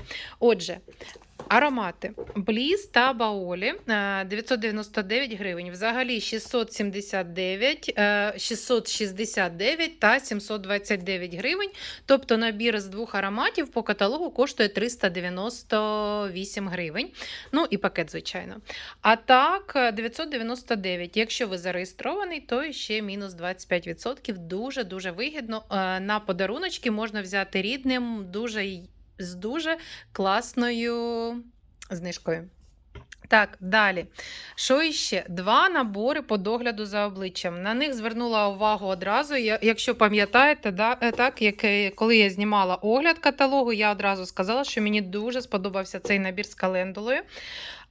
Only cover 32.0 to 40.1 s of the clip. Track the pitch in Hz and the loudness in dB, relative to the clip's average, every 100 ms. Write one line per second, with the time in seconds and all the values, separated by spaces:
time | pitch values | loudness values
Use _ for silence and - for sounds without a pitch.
32 | 175 170 - 165 175 - - _ _ - | -6 -6 -4 -4 -6 -18 -20 _ _ -20
33 | - - - 220 202 - 185 214 208 185 | -20 -20 2 4 4 -2 0 4 4 2
34 | - - - - - - - 269 320 302 | -4 -12 -14 -14 -14 -4 2 4 4 0
35 | - 190 - 175 185 247 370 339 240 196 | -2 -2 -2 -2 4 6 6 4 0 0
36 | 226 302 277 214 190 233 240 214 208 208 | 0 0 0 0 0 -2 -2 -4 -4 -2
37 | 208 190 190 180 180 175 190 233 302 254 | -2 -2 -6 -4 -4 -4 -2 0 0 -2
38 | 220 226 240 220 208 196 214 214 196 190 | -4 -2 0 4 2 4 2 2 0 -2
39 | 185 226 294 285 220 214 220 220 - 233 | 2 2 2 0 2 2 4 2 0 4
40 | 214 | 4